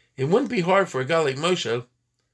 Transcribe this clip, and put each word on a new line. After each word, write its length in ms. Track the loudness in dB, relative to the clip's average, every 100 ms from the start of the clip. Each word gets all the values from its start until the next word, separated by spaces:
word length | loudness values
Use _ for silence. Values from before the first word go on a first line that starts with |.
| _ -6
it 80 |
wouldn't 260 | 0 2 2
be 100 | -2
hard 280 | 2 2 2
for 140 | -2
a 20 |
guy 140 | 0 0
like 180 | 0 0
Moshe 480 | -2 -2 -2 -4 -6 _ _ _ _